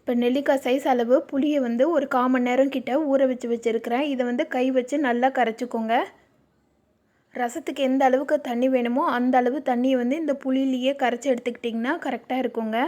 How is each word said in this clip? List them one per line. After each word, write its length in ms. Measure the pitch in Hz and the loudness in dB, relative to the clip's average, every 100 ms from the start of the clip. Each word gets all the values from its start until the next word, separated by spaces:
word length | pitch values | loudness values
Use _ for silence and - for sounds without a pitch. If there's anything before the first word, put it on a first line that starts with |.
இப்ப 140 | - 240 | -2 0
நெல்லிக்காய் 420 | 240 254 285 269 | 2 0 2 0
சைஸ் 220 | 262 262 294 | 2 0 2
அளவு 240 | 254 233 262 - | 0 4 2 2
புளியை 280 | 277 294 294 | -2 0 0
வந்து 200 | 247 233 285 330 | 0 0 2 2
ஒரு 100 | 277 | 0
கால் 160 | 262 254 | 0 2
மணி 140 | 254 247 | 2 2
நேரம் 260 | 247 269 | 2 2
கிட்ட 180 | 269 254 262 311 | 0 -2 -2 2
ஊற 160 | 269 269 | 2 2
வச்சு 160 | 254 240 | 0 -4
வச்சிருக்கிறேன். 560 | 233 233 226 226 240 294 | -2 0 -2 -2 -2 -2
இதை 100 | 262 240 | -2 -2
வந்து 160 | 247 311 | -2 -2
கை 100 | 262 254 262 | 0 0 0
வச்சு 200 | 247 294 | 0 0
நல்லா 240 | 277 240 262 262 | 0 2 2 2
கரைச்சிக்கோங்க. 580 | 233 220 247 233 220 233 370 - _ _ _ _ _ _ _ _ _ _ _ 247 | -2 -2 -6 -6 0 0 -2 -10 _ _ _ _ _ _ _ _ _ _ _ -6
ரசத்துக்கு 420 | 240 320 - 277 269 | -6 -4 -8 -2 0
எந்த 120 | 262 269 | 4 4
அளவுக்கு 280 | 254 285 302 - | 2 2 -2 0
தண்ணி 200 | 240 262 | 0 2
வேணுமோ 300 | 262 240 247 330 247 | 2 0 0 0 0
அந்த 180 | 247 254 | 2 2
அளவு 180 | 247 285 269 | 2 -2 -2
தண்ணியை 300 | 240 254 262 | 0 2 2
வந்து 160 | 240 302 | 0 -2
இந்த 140 | 311 277 | -2 -4
புளியிலேயே 500 | 269 262 269 254 254 277 | -2 0 0 0 -2 0
கரைச்சி 300 | 254 240 277 | -2 -2 -2
எடுத்துக்கிட்டிங்கன்னா 600 | 240 247 240 233 226 233 330 294 | -2 -2 -6 -6 -4 -4 -4 -4
கரெக்டா 320 | 240 - 254 | -6 -4 -4
இருக்குங்க. 360 | 247 240 220 226 | -2 -4 -4 -2